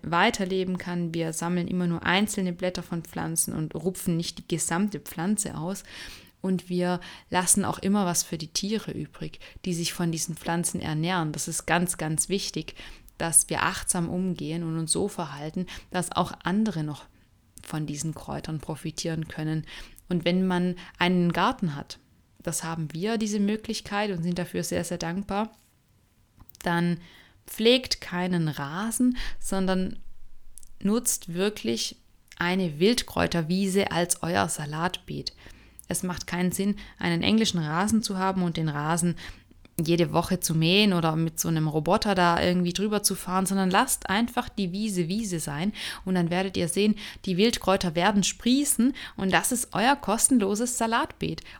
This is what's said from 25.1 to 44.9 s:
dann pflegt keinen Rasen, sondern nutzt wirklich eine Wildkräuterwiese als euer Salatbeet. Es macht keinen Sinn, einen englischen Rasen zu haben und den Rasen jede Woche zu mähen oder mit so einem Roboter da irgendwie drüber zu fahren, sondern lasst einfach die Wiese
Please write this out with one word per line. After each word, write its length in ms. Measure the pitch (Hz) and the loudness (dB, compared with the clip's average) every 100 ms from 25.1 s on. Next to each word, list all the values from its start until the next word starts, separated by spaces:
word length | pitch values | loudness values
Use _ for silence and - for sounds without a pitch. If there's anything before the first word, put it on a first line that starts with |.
| 185 202 196 220 - _ _ _ _ _ _ _ _ - - | -4 -4 -2 -4 -8 _ _ _ _ _ _ _ _ -20 -6
dann 360 | 175 170 175 170 - - - _ - | -2 2 0 -2 -6 -20 -20 _ -12
pflegt 560 | - 226 254 254 - | 2 6 6 4 -6
keinen 460 | - 180 185 175 156 | -4 -2 0 2 0
Rasen, 680 | 147 139 170 226 - 247 247 - - | -2 -6 -4 -4 2 2 2 0 0
sondern 600 | - 196 185 185 - - - - - - - - - - | 0 2 2 2 0 -4 -8 -10 -10 -12 -12 -14 -14 -4
nutzt 500 | 196 226 247 - - | 0 2 0 -4 -4
wirklich 640 | 170 202 208 220 226 - - _ - - - | -2 -2 -2 -2 -2 -4 -8 _ -20 -14 -4
eine 420 | 175 185 180 147 | 0 2 0 4
Wildkräuterwiese 1120 | 196 240 - - 170 170 156 185 196 196 - | 6 6 0 0 2 2 0 2 2 2 2
als 300 | 165 175 - | 0 0 0
euer 280 | 165 190 185 | 0 0 0
Salatbeet. 840 | - 147 156 180 - - 143 - - - - - - - | -2 -6 -4 -4 -4 -10 -8 -8 -12 -20 -20 -20 -14 -6
Es 160 | 175 | -4
macht 240 | 180 170 - | -4 -6 -4
keinen 240 | 175 180 | 0 0
Sinn, 260 | - 202 202 - - | 2 0 -2 -6 -4
einen 240 | 175 170 | 0 2
englischen 360 | 190 214 220 175 | 4 4 4 0
Rasen 440 | 151 160 208 220 | 0 0 2 2
zu 160 | 220 190 | 2 0
haben 240 | 190 190 | 0 2
und 140 | 175 160 | 0 0
den 140 | 156 | -2
Rasen 460 | 147 151 170 175 165 - - - - - - | 0 0 2 2 0 -6 -16 -20 -20 -10 -2
jede 340 | 160 170 165 | 2 4 4
Woche 280 | 156 - 185 | 2 0 0
zu 140 | - | 0
mähen 380 | 160 160 196 214 | 4 6 6 6
oder 220 | 175 160 | 4 2
mit 240 | 160 165 160 | 2 0 0
so 100 | 170 | 0
einem 200 | 160 156 | 2 2
Roboter 460 | 156 160 214 208 | 2 4 2 4
da 260 | 185 175 170 | 4 4 4
irgendwie 320 | 175 180 175 | 4 2 2
drüber 300 | 175 208 208 | 0 0 2
zu 120 | - | 0
fahren, 300 | 190 - 185 | -2 -2 0
sondern 260 | 185 196 185 | 2 2 4
lasst 380 | 196 262 - - | 4 4 0 0
einfach 400 | 196 240 - - | 0 0 -2 -4
die 240 | - 185 | -2 -4
Wiese 360 | 196 220 | -2 -2